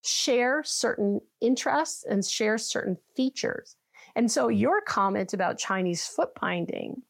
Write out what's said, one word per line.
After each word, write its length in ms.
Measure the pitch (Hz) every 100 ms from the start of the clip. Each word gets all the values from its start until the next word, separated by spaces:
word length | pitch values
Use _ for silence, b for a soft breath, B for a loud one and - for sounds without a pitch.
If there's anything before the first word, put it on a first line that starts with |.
share 580 | - - - 247 247 294
certain 560 | 302 - 233 - 202 202 - _
interests 640 | 233 254 277 285 311 -
and 200 | - 202
share 340 | 185 - 214 220
certain 400 | - - - 180 _ -
features. 600 | 262 - - - - - _ B B -
And 140 | 233
so 180 | 285 240
your 320 | 214 240 403
comment 520 | 415 - 196 202 190
about 240 | 196 175 -
Chinese 480 | - 190 185 170
foot 260 | - - 523 -
binding 640 | - 180 170 - - -